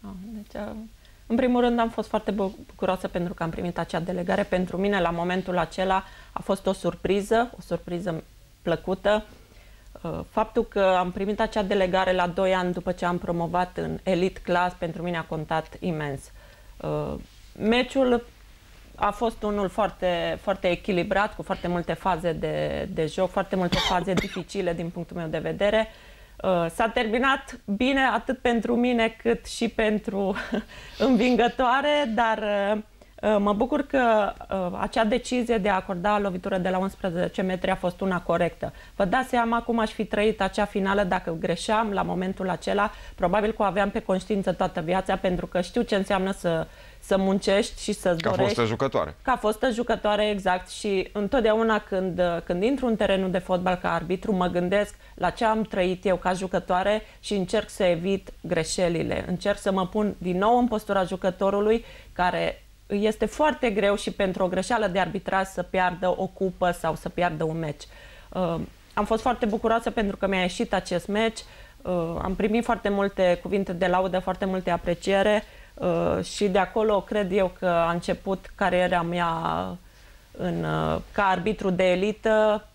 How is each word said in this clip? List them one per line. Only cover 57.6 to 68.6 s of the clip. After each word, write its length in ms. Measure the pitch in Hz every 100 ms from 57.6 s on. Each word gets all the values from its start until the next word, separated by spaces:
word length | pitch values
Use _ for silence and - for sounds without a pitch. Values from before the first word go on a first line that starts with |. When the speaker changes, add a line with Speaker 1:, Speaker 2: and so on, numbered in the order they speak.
| 202
Speaker 1:
să 120 | -
evit 480 | 185 175 175 196 - -
greșelile. 840 | 160 170 160 - 175 170 135 - -
Încerc 300 | 180 202 202
să 140 | -
mă 140 | 190 180
pun 280 | 214 208 -
din 200 | 175 180
nou 200 | 208 247
în 80 | 247
postura 360 | 214 - 196
jucătorului, 800 | 185 190 196 180 196 202 208 226 - - -
care 500 | - 180 175 165 - - - -
este 400 | 202 214 214 214
foarte 440 | - 302 254 240
greu 260 | 202 202 202
și 140 | -
pentru 340 | - 196 185
o 40 | 185
greșeală 380 | 180 190 240 214
de 120 | 180
arbitraj 480 | 180 196 185 190 190
să 160 | -
piardă 520 | 180 190 180 175 185 180
o 100 | 190
cupă 440 | - 190 180 180
sau 240 | 175 165
să 140 | 156 -
piardă 360 | - 175 156
un 140 | 160 160
meci. 240 | 160 147 - - - - -
Uh, 260 | - 180 165